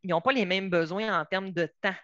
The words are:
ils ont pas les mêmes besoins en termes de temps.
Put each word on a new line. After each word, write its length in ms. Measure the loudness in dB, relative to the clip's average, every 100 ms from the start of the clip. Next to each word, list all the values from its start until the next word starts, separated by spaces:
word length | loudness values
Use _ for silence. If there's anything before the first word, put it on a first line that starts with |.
ils 100 | -2
ont 80 | 0
pas 100 | 2
les 140 | 2 2
mêmes 240 | 0 2
besoins 500 | 0 0 -2 0 0
en 60 | 0
termes 260 | -4 -2
de 160 | -2 -4 -2
temps. 140 | -4 -4